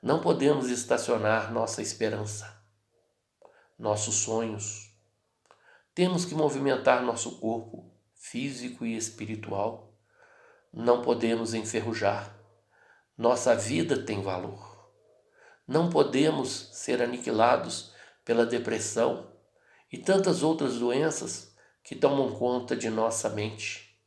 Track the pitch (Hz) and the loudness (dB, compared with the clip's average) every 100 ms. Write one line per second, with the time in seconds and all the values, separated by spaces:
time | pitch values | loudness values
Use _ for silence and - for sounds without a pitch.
0 | 113 160 139 117 139 143 127 123 - 120 | 2 0 2 4 4 4 0 -4 0 0
1 | - 117 107 110 107 113 113 - 120 - | 2 0 2 2 0 -2 -2 -4 -6 -2
2 | 110 107 104 - - - _ _ _ _ | -2 -2 -6 -8 -12 -20 _ _ _ _
3 | _ _ _ _ - _ _ _ 113 104 | _ _ _ _ -20 _ _ _ 0 0
4 | 104 107 - 113 113 104 104 - - _ | 0 0 0 -2 -2 -6 -10 -12 -16 _
5 | _ _ _ _ _ _ _ _ _ - | _ _ _ _ _ _ _ _ _ 0
6 | 180 175 175 160 151 135 139 127 131 127 | 2 2 -2 0 2 2 0 2 4 4
7 | 123 113 120 - 110 113 110 - - _ | 2 -2 -6 -6 -4 -4 -8 -16 -20 _
8 | _ _ - 120 139 123 123 120 117 113 | _ _ -12 -8 -6 -6 -10 -8 -6 -4
9 | 113 - 107 107 104 101 104 113 - _ | -6 -8 -10 -10 -6 -4 -4 -4 -16 _
10 | _ _ _ _ _ _ _ - 117 120 | _ _ _ _ _ _ _ -4 4 4
11 | 123 117 117 113 113 113 107 117 107 110 | 4 2 2 0 0 -4 -2 -4 -2 0
12 | 101 104 - - _ _ _ _ _ _ | 0 0 -6 -16 _ _ _ _ _ _
13 | _ - 117 123 - 113 104 151 165 139 | _ 0 2 4 4 2 2 -2 0 -2
14 | - 104 95 92 95 - - - - _ | -2 -4 -2 -4 -6 -12 -18 -20 -20 _
15 | _ _ _ _ - _ - 139 175 160 | _ _ _ _ -20 _ -2 2 2 4
16 | 127 123 156 156 123 - - - - 123 | 4 4 2 2 -2 -6 -10 -12 -4 -2
17 | 120 123 - 110 117 131 - - - - | -2 -2 -2 4 6 4 0 -8 -12 -20
18 | - _ - 117 117 120 117 113 101 117 | -20 _ 0 2 2 2 -2 -2 -2 0
19 | 123 - - - _ _ _ _ _ - | 0 0 -10 -20 _ _ _ _ _ -6
20 | - 196 190 - 151 160 139 117 120 127 | 2 4 4 2 2 2 0 0 0 2
21 | 156 151 - - - _ _ _ - - | 0 -2 -8 -10 -14 _ _ _ -16 2
22 | 143 139 131 110 123 123 123 110 113 110 | 2 4 0 0 -2 -2 -2 -4 -2 0
23 | 113 113 110 104 107 107 - - - _ | 0 0 -4 -2 -4 -4 -8 -8 -14 _